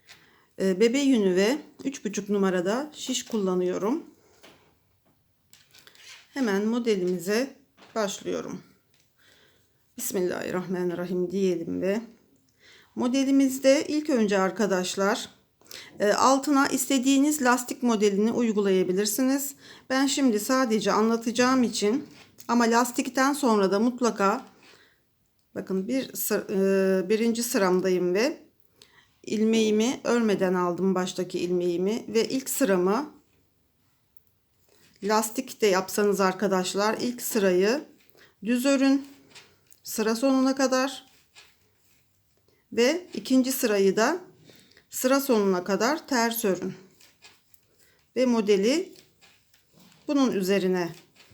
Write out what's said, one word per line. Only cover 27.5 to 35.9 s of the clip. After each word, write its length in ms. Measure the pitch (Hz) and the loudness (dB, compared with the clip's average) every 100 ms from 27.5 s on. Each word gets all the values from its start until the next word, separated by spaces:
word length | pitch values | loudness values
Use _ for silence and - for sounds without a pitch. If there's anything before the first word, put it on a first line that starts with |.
| 233 185 185 185 180 180 | 0 2 2 2 0 0
ve 300 | 190 277 330 - _ _ _ - _ _ _ | 0 0 -4 -14 _ _ _ -20 _ _ _
ilmeğimi 760 | - 214 220 226 214 208 233 - | -6 -2 2 2 2 2 0 -2
örmeden 500 | - 240 220 185 185 | -2 0 2 2 0
aldım 420 | 185 180 170 190 185 | 0 0 0 0 0
baştaki 440 | 185 - 180 180 | -2 -4 -6 -4
ilmeğimi 640 | 175 180 175 170 190 240 - | -2 -2 -2 0 -2 -4 -2
ve 220 | 220 - | -2 -2
ilk 200 | 262 - | -4 -4
sıramı 640 | - 247 185 180 226 302 - _ _ _ _ _ _ _ _ _ _ _ _ _ _ _ _ _ _ | -2 0 2 2 0 -4 -12 _ _ _ _ _ _ _ _ _ _ _ _ _ _ _ _ _ _
lastik 580 | 196 214 220 - 262 - | 2 2 2 -4 -8 0
de 60 | 214 | 2
yapsanız 540 | 185 190 | 2 0